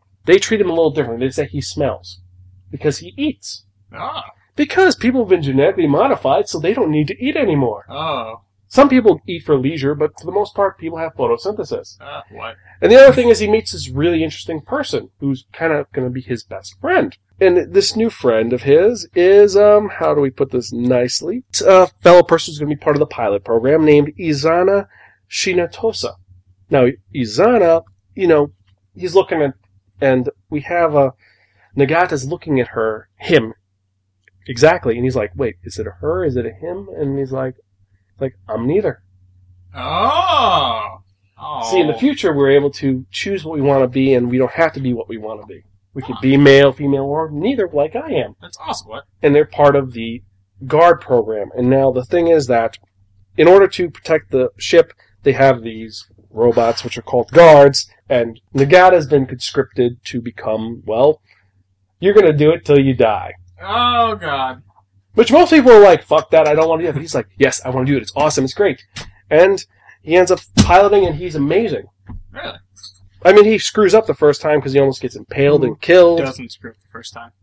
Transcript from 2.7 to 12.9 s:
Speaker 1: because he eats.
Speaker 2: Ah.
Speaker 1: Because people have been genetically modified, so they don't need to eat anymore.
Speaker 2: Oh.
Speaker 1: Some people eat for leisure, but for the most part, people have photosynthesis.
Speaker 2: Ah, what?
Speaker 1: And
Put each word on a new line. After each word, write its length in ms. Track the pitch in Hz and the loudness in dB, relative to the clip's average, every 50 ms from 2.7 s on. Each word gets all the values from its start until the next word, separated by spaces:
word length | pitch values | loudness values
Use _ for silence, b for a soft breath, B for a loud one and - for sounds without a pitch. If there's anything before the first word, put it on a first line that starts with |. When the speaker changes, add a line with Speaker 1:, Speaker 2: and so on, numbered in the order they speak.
Speaker 1:
because 280 | - 135 - 151 139 - | -16 -6 -6 -6 -6 -6
he 140 | 170 180 - | -12 -16 -10
eats. 480 | 277 294 311 - - - - - - _ _ _ _ _ _ | -8 -8 -8 -8 -10 -16 -20 -20 -20 _ _ _ _ _ _
Speaker 2:
Ah. 380 | - - - 277 311 - - - _ _ _ _ _ | -16 -14 -14 -12 -12 -14 -16 -18 _ _ _ _ _
Speaker 1:
Because 380 | - 302 302 - 370 381 370 - | -6 -6 -2 0 2 2 2 0
people 280 | - - 247 254 262 | 0 -4 -2 -2 -2
have 60 | 226 180 | 0 0
been 140 | 185 170 | 0 0
genetically 460 | 147 139 131 135 147 180 196 185 165 143 | 0 -2 0 0 0 0 0 -2 -2 0
modified, 600 | 139 165 233 277 - - - 135 160 180 - - | 0 0 0 0 -2 -2 -2 -2 -2 -2 -2 -4
so 120 | - 160 | -8 -6
they 140 | 151 180 220 | -4 -4 -2
don't 180 | 277 202 156 | -2 -2 -2
need 160 | 151 151 151 147 | -2 -2 -4 -4
to 120 | 202 - 247 | -6 -8 -8
eat 120 | 285 - | -6 -4
anymore. 480 | 320 262 196 156 143 131 117 104 101 - - | -4 -2 -2 -2 -2 -2 -2 -4 -8 -12 -16
Speaker 2:
Oh. 520 | 135 143 156 151 143 123 113 110 113 - _ _ _ _ _ _ | -14 -10 -8 -8 -8 -8 -10 -12 -16 -18 _ _ _ _ _ _
Speaker 1:
Some 200 | - 254 285 269 | 2 2 2 4
people 320 | 262 254 220 208 165 156 - | 2 2 2 2 0 0 -4
eat 160 | - 175 160 | -10 -12 -10
for 140 | - - 147 131 | -2 -2 -2 0
leisure, 380 | 127 143 165 143 131 139 151 | 0 -4 -4 -4 -4 -6 -4
but 160 | 147 147 143 - - | -4 -4 -6 -6 -12
for 80 | - | -14
the 60 | 170 | -8
most 220 | 185 202 208 - - | -6 -6 -6 -6 -4
part, 240 | 202 202 190 - _ | -4 -4 -4 -4 _
people 200 | 165 160 165 160 | -12 -12 -10 -10
have 160 | 165 160 - | -10 -10 -6
photosynthesis. 800 | - 127 117 117 - - 190 214 208 165 135 117 90 - - - _ | -6 -4 -2 -4 -4 -4 -8 -8 -8 -10 -10 -10 -12 -12 -16 -20 _
Speaker 2:
Ah, 220 | - 143 147 143 - _ | -20 -18 -18 -18 -18 _
what? 240 | 104 110 107 113 110 b b b b b | -20 -18 -16 -16 -18 b b b b b
Speaker 1:
And 100 | - 185 | 2 6